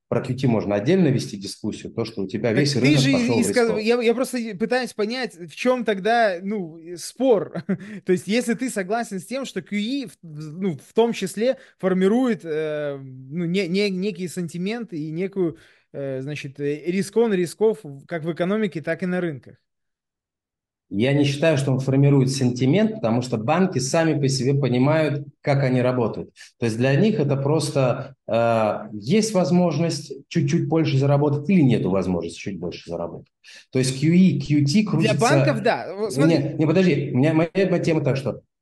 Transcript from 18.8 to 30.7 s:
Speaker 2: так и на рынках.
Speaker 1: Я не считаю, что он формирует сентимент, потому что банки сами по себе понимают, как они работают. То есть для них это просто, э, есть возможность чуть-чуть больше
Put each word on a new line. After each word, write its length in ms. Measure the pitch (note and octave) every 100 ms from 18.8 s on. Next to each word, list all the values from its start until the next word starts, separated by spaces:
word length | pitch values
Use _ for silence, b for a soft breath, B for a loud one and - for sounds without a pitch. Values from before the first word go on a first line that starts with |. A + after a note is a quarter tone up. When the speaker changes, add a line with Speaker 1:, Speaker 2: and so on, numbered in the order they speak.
Speaker 2:
так 200 | D3 D#3+
и 40 | F#3
на 140 | F3+
рынках. 360 | F3 C3+ - - _ _ _ _ _ _ _ _ _ _ _ _ -
Speaker 1:
Я 260 | G2 B2+
не 100 | C#3+
считаю, 340 | C#3 C#3 E3 D3
что 140 | C#3+
он 80 | C3
формирует 500 | C3+ C3+ C#3+ C#3+ C3+
сентимент, 640 | - B2 - C3 F3 G#3+
потому 260 | - A2+ A#2+
что 180 | B2 A#2
банки 420 | A2 E3 F#3 -
сами 400 | - E3 D#3+ C#3+
по 80 | C3+
себе 260 | C3+ B2
понимают, 720 | C#3 C3 B2 C3+ D#3 D#3 C#3 - -
как 240 | - C3+
они 180 | C3+ B2+
работают. 480 | B2 B2+ A2+ - G#2 _ B -
То 60 | A#2
есть 120 | A2
для 160 | C3
них 240 | C#3+ G#3+ -
это 160 | C#3 C#3
просто, 800 | C3+ D#3 C#3 C#3 C3 A#2 - - -
э, 600 | A2 A#2 A2+ G#2+ G#2 -
есть 420 | - G#2 G#3+ G#3+
возможность 760 | F#3 E3+ F3 F3 C#3+ E3+ - - C3+ -
чуть-чуть 400 | E3+ C#3 E3+
больше 280 | C#3